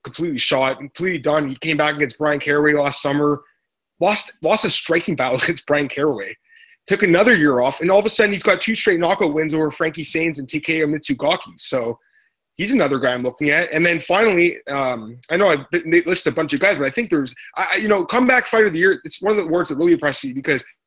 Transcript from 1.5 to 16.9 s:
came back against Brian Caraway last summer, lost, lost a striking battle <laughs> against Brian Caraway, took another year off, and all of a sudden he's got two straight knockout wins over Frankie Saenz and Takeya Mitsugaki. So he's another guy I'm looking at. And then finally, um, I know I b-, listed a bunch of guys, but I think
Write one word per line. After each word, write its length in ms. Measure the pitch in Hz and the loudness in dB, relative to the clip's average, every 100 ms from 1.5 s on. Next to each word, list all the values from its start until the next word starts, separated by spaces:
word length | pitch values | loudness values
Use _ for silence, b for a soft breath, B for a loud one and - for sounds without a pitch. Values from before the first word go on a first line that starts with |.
| 131 | -6
came 220 | 165 151 | -4 0
back 180 | 151 147 | 0 0
against 220 | 147 - | -4 -2
Brian 240 | 151 147 | -2 -2
Caraway 320 | 147 147 151 | 0 2 2
last 280 | 147 143 - | 2 0 -2
summer, 400 | 147 143 147 143 b b b _ _ _ | -2 0 2 0 b b b _ _ _
lost, 360 | 180 208 - - | 0 0 -4 -4
lost 240 | 156 - 196 | 0 2 0
a 40 | |
striking 460 | - - 170 185 143 | -2 0 -2 0 -2
battle 240 | 127 127 | 0 0
<laughs> 40 | |
against 220 | 175 170 - | -2 -4 -2
Brian 220 | 147 139 | -2 -2
Caraway, 480 | - 160 113 98 - b b b b - | -2 -2 -2 -8 -14 b b b b -4
took 160 | 196 | 0
another 320 | 190 170 214 208 | 4 6 6 6
year 240 | 151 123 | 4 4
off, 220 | 127 - | 2 0
and 80 | 170 | 2
all 100 | 196 | 4
of 60 | 214 | 4
a 40 | |
sudden 220 | - 208 | 2 0
he's 120 | 202 | 2
got 180 | 208 185 | 2 2
two 140 | - 220 | 0 0
straight 240 | - 170 | 0 2
knockout 340 | 170 170 175 | 0 2 0
wins 200 | 151 160 | 0 -2
over 180 | 156 156 | -2 -2
Frankie 320 | - 160 156 | -2 -6 -4
Saenz 360 | 147 165 165 143 | -6 -4 -4 -6
and 80 | 131 | -8
Takeya 380 | 156 151 160 151 | -8 -4 -2 -2
Mitsugaki. 720 | 151 - 123 143 175 - - | -2 -4 -2 0 -2 -4 -12
So 420 | - 131 117 117 _ _ _ _ _ - | -6 -4 -4 -8 _ _ _ _ _ -8
he's 140 | 202 | -2
another 280 | 254 143 135 | 0 2 0
guy 140 | 127 | 0
I'm 100 | 123 | -2
looking 260 | 123 - 147 | -4 -2 0
at. 220 | 156 170 | 0 0
And 140 | 156 170 | 0 0
then 140 | 165 | 0
finally, 640 | - 185 226 180 175 - - | 0 2 2 4 2 0 -8
um, 520 | 139 131 120 110 120 - | -4 -4 -4 -10 -18 -6
I 80 | 175 | 0
know 120 | 202 | 2
I 80 | 147 131 | 2 -2
b-, 320 | 175 160 170 165 | -6 2 2 2
listed 280 | 180 - | 0 0
a 20 | 143 | -2
bunch 180 | 160 | -2
of 60 | 139 | 0
guys, 180 | 190 160 | 2 2
but 80 | |
I 40 | |
think 200 | 139 | -2